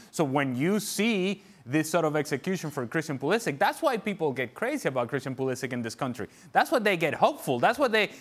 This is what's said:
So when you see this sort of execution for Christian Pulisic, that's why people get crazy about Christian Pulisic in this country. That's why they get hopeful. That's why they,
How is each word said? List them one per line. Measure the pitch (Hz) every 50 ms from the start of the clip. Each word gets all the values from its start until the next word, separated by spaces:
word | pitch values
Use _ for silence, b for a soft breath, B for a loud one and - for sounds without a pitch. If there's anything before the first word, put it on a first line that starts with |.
| B B
So | B - 165
when | 135 131 147 139 135 123
you | 120 147 180 208 214
see | - - - - 208 233 226 190 180 196 202 - B B B B B
this | 117 131 156 156 156
sort | - 175 160
of | 151 147
execution | 151 143 - 147 127 - 185 190 170 - 151
for | - 143 123 113
Christian | - 165 156 - 143 123
Pulisic, | - 156 196 233 233 175 143 135
that's | 202 233 302 -
why | 330 294 254 202
people | - 214 196 - 160 147
get | 127 135 131 110 -
crazy | - 220 247 311 262 - 160
about | 131 127 123 -
Christian | 143 135 - 139 127
Pulisic | 135 131 131 127 123 - 120 127
in | 123
this | 117 113 -
country. | - 143 131 120 - 98 - B B B B B
That's | 185 233 -
why | 330 262
they | 202 208 196 165
get | 170 147 123
hopeful. | - 180 247 302 - - 160 127 120
That's | 143 202 240 -
why | 285 240
they, | 214 220 202 - B B